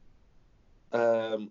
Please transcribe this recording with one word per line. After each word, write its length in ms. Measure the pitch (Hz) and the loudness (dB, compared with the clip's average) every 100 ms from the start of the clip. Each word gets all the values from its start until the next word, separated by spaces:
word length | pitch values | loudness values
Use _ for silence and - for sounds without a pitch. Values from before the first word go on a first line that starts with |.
| - - - - - _ _ - _ | -20 -20 -20 -20 -20 _ _ -20 _
um, 580 | 117 117 113 110 110 104 | 0 2 2 0 -6 -8